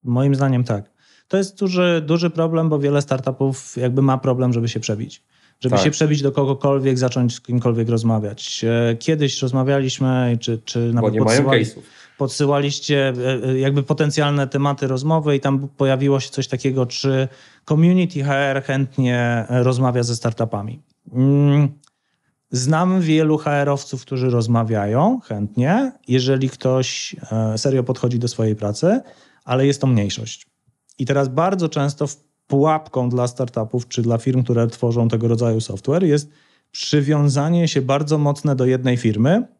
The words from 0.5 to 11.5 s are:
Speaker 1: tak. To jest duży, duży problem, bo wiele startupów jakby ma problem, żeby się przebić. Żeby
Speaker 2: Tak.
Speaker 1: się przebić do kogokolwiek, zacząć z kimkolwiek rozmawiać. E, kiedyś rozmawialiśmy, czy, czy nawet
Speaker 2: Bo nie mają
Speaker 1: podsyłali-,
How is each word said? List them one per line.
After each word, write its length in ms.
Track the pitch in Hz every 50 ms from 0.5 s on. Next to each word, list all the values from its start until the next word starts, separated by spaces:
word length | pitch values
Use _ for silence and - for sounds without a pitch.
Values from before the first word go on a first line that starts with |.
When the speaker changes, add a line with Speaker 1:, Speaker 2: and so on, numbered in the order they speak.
| 131 123 120
Speaker 1:
tak. 300 | 120 110 101 104 _ _ _ _ _ _ _ _
To 100 | _ -
jest 220 | 196 196 196 _ -
duży, 440 | 202 185 180 180 180 175 170 165 156
duży 240 | 143 165 170 175 170
problem, 400 | 160 165 165 160 165 160 160 160
bo 100 | 156 143
wiele 220 | 139 143 143 143
startupów 760 | 143 - 135 131 131 135 127 - 135 135 127 - - - -
jakby 240 | 120 127 123 123 135
ma 160 | 139 135 131
problem, 360 | 131 - 135 123 127 127 123 120
żeby 140 | 117 113 113
się 100 | - 110
przebić. 440 | - - 107 101 120 - - - _ _ _ _ _ _ _ _
Żeby 160 | - 127 113
Speaker 2:
Tak. 80 | 101 95
Speaker 1:
się 80 | 156
przebić 300 | 147 - 160 151 151 143
do 100 | 139 139
kogokolwiek, 680 | 135 147 139 135 139 131 - 139 139 135 131 139 131
zacząć 380 | 127 131 123 120 131 123 117 120
z 60 | -
kimkolwiek 480 | _ - 120 123 117 123 113 117 113 113
rozmawiać. 760 | 117 113 110 113 113 107 104 101 101 - - - - - - 113 117 117 117 117
E, 40 | 113
kiedyś 460 | 113 - - 160 151 147 135 - -
rozmawialiśmy, 960 | 135 127 123 135 127 135 139 139 135 131 - - 135 131 131 127 127 120 120 117
czy, 180 | - 123 113 113 _
czy 140 | - - 120 120 120 117
nawet 180 | 120 107 104 104
Speaker 2:
Bo 60 | 110
nie 60 | 110
mają 180 | 110 117 135 139
Speaker 1:
podsyłali-, 220 | 135